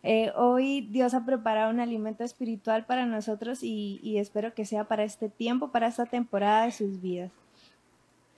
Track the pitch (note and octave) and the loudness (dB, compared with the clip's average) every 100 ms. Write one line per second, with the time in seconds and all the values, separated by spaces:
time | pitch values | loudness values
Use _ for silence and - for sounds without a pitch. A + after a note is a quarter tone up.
0 | - A3 A3+ - B3 B3 C4+ C#4 G#3+ A3+ | 4 4 2 4 4 4 2 0 -2 2
1 | B3 B3+ A#3 B3+ A3 G#3+ A3 A#3 A#3+ A3+ | 2 2 0 0 2 2 2 2 -2 -2
2 | G#3+ G#3+ A#3+ - A#3+ A3 A3+ A3 A3+ B3+ | -4 -6 -8 -6 -6 -4 0 0 0 -2
3 | B3 A3 G#3+ G#3+ A3+ B3+ A#3 G#3+ G#3 G3 | 0 -2 -4 -4 -6 -6 -6 -4 -6 -6
4 | A3 G#3 G3+ G#3 A3 A3+ G#3 G#3+ G#3+ G#3+ | -2 -2 0 -2 -4 -6 -4 -4 -2 -2
5 | G#3 - A3 _ A#3 B3+ C4+ A#3+ A3+ A#3+ | -2 -4 -8 _ -2 0 0 0 0 0
6 | A#3+ B3 A#3 G3+ G3+ G#3+ A#3 - G3+ F#3+ | -2 -2 -2 0 4 4 4 0 -4 -4
7 | F#3 F3 F3+ _ _ _ - _ _ _ | -4 -6 -8 _ _ _ -20 _ _ _
8 | _ _ _ | _ _ _